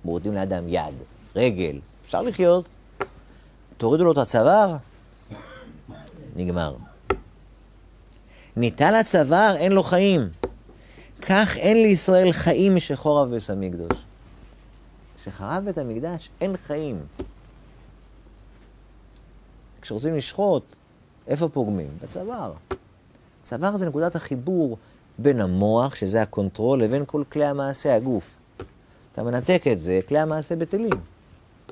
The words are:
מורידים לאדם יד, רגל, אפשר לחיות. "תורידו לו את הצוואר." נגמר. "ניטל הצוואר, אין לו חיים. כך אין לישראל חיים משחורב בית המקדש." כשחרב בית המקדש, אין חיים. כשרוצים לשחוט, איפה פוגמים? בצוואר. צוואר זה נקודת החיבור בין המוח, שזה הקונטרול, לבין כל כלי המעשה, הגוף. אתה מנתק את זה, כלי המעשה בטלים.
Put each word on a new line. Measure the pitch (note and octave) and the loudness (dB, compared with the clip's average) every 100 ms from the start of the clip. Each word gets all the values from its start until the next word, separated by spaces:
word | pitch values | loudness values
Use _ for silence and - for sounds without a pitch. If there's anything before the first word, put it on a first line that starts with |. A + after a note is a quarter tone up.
מורידים | E2 E2+ F#2+ | -6 -6 -4
לאדם | G2+ F#2+ F#2 E2+ | -4 -4 -4 -4
יד, | E2+ D2+ C2+ - - - - | -4 -4 -10 -18 -20 -8 0
רגל, | B2 F#2 E2 C#2 - - | 0 0 -4 -6 -14 -20
אפשר | - G3 | -6 -4
לחיות. | A#3+ G3 F3 F3+ F3 - - - - - - - - - - - | -2 0 2 2 0 -16 -18 -12 -12 -14 -20 -20 -20 -20 -20 -4
"תורידו | A#2 D#3 | 2 4
לו | F3 | 4
את | C#3+ | 4
הצוואר." | A#2+ A#2 B2+ G#3 G3 D3+ - - - - - - - - - - - - - - - - | 2 4 6 6 4 0 -10 -20 -20 -20 -20 -20 -18 -20 -20 -20 -20 -20 -20 -20 -14 -8
נגמר. | F2+ F2 D#2 B1 - - - - - - - - - - - - - - _ - - A2+ | -4 -4 -4 -8 -16 -10 -6 -6 -8 -20 -20 -20 -20 -20 -20 -20 -20 -20 _ -20 -10 -2
"ניטל | A#2 - D#3 | 0 4 4
הצוואר, | A3 A3 F3 C3+ E3+ G#3+ E3 | 4 4 2 4 4 4 4
אין | F3+ | 2
לו | G3 | 2
חיים. | - F3+ G3 F3 G2 - - - - - - - - - | 2 2 4 2 0 -6 -12 -12 -20 -20 -20 -20 -20 -8
כך | - F#3+ G#3 - | 0 2 2 2
אין | F#3 A3+ | 4 6
לישראל | A3 F#3 - F#3 F#3 | 6 4 4 6 6
חיים | D#3+ E3 C3+ G3 | 4 2 4 4
משחורב | F3+ - C#3 D3+ D3 C3 | 2 0 -2 2 2 2
בית | A#2 - | -2 -6
המקדש." | G2 F#2+ F2 E2+ - - - - - - - - - - - - - | -6 -6 -6 -4 -6 -8 -20 -20 -20 -20 -20 -20 -20 -20 -20 -20 -20
כשחרב | - G2 G2 F3 | -16 -12 -8 -6
בית | G3+ E3 | -6 -6
המקדש, | B2+ A2+ D#3+ E3+ - - | -6 -6 -8 -10 -12 -8
אין | F#3+ F#3 | -6 -6
חיים. | - D3 D3+ F#2+ C#2+ - - - - - - - - - - - - - - - - - - - - - - - - - - - | -8 -8 -6 -8 -12 -16 -16 -18 -20 -20 -20 -20 -20 -20 -20 -20 -20 -20 -20 -20 -20 -20 -20 -20 -20 -20 -20 -20 -20 -20 -20 -20
כשרוצים | - G#2+ D3 D#3 | -10 -6 -4 -4
לשחוט, | - - G3+ D3+ - - _ _ _ _ - | -6 -2 0 0 -2 -20 _ _ _ _ -6
איפה | D3 E3 | -2 -2
פוגמים? | C#3+ G#2+ G2 D2 D2+ | -2 -2 -2 -6 -12
בצוואר. | - F3+ G3 A#3+ A#2 D#2+ - - _ _ _ _ _ _ | -14 -12 -10 -10 -10 -12 -14 -14 _ _ _ _ _ _
צוואר | - A#2+ F#3 G#3 | -10 -4 -4 -2
זה | F3 | -4
נקודת | C#3+ E3+ E3+ | -2 -2 -4
החיבור | - C3 C#3 F#3 C#3+ A2 - _ _ - | -6 -6 -2 0 0 -4 -14 _ _ 0
בין | C3 B2+ | 2 2
המוח, | F#2+ F2+ G#2 A2+ C3+ | 2 2 4 2 0
שזה | - G2 A2 | -2 -2 0
הקונטרול, | G#2+ - G2 - A#2 C3+ | 0 -2 -4 -2 0 2
לבין | A2 C3+ C#3 | 0 -2 -4
כל | D3+ C#3 | -6 -4
כלי | D3+ | -2
המעשה, | D3 C#3+ C#3 C3+ D3+ | -2 -2 -6 -4 0
הגוף. | A2+ C3 A2 - _ _ - - _ _ _ _ | 0 0 -4 -6 _ _ -20 -20 _ _ _ _
אתה | - | -8
מנתק | A#2 B2 B2 F#3 C#3+ | -4 -2 0 2 2
את | G2+ | 0
זה, | E2 F#2 - | 0 0 0
כלי | D3 | 0
המעשה | D#3 D#3 D3 E3 | 0 -4 -4 -6
בטלים. | E3 G3+ A3+ F#3+ E3 _ _ - _ _ - | -4 -4 -2 -4 -8 _ _ -20 _ _ -20